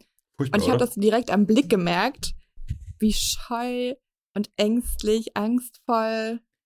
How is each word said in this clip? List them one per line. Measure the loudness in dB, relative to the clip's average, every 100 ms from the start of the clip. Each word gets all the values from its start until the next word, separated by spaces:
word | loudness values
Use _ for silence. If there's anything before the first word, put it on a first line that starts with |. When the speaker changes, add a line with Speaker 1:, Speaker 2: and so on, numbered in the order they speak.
| _ _ _ -6
Speaker 1:
Furchtbar, | -2 2
Speaker 2:
Und |
ich | 2
hab | 2
Speaker 1:
oder? | 2
Speaker 2:
das | 2
direkt | 2 2 2
am | 2 4
Blick | 4 4
gemerkt, | 2 2 0 0 -2 -8 -8 _ -14 -10 -8 -10 -2
wie | 0
scheu | 0 -2 -4 -6 -6 -4 -4 -4 -6 _ _ _ -6
und | -6 0
ängstlich, | 2 2 -2 -4 0 0 -2 -4
angstvoll | 0 0 -2 -12 -2 0 0 -2 -4 -8 -12 _